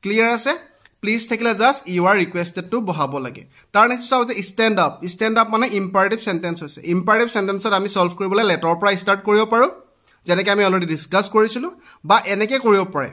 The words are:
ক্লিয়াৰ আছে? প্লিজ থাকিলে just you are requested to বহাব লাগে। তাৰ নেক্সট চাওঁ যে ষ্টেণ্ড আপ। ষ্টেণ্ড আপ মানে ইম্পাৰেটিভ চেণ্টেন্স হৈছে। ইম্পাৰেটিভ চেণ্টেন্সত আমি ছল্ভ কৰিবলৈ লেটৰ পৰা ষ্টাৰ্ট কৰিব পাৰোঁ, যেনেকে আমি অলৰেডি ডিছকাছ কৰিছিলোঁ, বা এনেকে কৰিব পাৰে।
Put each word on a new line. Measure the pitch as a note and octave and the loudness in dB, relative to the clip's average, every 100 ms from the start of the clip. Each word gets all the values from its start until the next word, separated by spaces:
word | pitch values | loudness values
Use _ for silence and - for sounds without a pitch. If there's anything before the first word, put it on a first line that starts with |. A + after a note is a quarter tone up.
ক্লিয়াৰ | G3 A3 A3+ A#3 | -2 0 0 0
আছে? | B3 E4 - _ _ _ | -2 -6 -8 _ _ _
প্লিজ | - A3+ A3 | -4 -4 -2
থাকিলে | A3+ A#3 G3+ | -2 0 2
just | A#3 C#4+ - F3+ | 2 2 -4 0
you | F3+ | 2
are | G3+ | 2
requested | F3 F3 F3 F#3 F3+ | 2 -2 -6 -8 -6
to | A#3 G3+ | -4 -4
বহাব | D#3 C#3 C#3 B2+ | -4 -4 -4 -10
লাগে। | - - _ _ | -12 -20 _ _
তাৰ | G3+ A#3 | 4 4
নেক্সট | B3 A#3+ | 2 0
চাওঁ | C4 A#3+ | 0 0
যে | G#3 F#3 | -4 -8
ষ্টেণ্ড | - A3+ G3+ D#3 | 0 0 2 0
আপ। | - F3+ | -2 -12
ষ্টেণ্ড | F3 A3 A3+ | -4 0 2
আপ | A3+ | 0
মানে | A3 B3 G3+ | 0 0 -2
ইম্পাৰেটিভ | F#3+ F#3+ F#3+ A3 A3 | -2 0 0 0 -4
চেণ্টেন্স | E3+ F3 E3+ | -4 -4 -8
হৈছে। | D3+ - - | -10 -12 -2
ইম্পাৰেটিভ | F3 F3+ A3 A#3 A3+ | -2 2 2 2 -2
চেণ্টেন্সত | G3 G3 A3 G3 | -2 -4 0 -2
আমি | G3 G3 | 0 0
ছল্ভ | F3 F3 | 0 -2
কৰিবলৈ | G3 G3 A3 | -2 0 2
লেটৰ | E3 E3+ E3+ | 0 0 2
পৰা | G3+ F#3+ | 2 0
ষ্টাৰ্ট | F#3+ G3 G3+ | 0 -2 2
কৰিব | G#3 A3 | 2 2
পাৰোঁ, | A3+ C#4 - _ _ _ _ - | 2 2 0 _ _ _ _ -2
যেনেকে | F3+ G3 G3+ | 0 2 2
আমি | G3+ | 2
অলৰেডি | F#3+ E3+ | 2 0
ডিছকাছ | D#3 - F#3 G3+ A3 | -6 -2 -2 2 2
কৰিছিলোঁ, | A3 A#3 D#4+ F#4 - - D#3 | 2 -2 -8 -10 -20 -20 2
বা | G#3+ F#3 | 2 2
এনেকে | G3+ G#3+ C4+ A#3+ | -2 0 0 2
কৰিব | G3 F#3+ D#3 | 2 2 -4
পাৰে। | B2+ | -8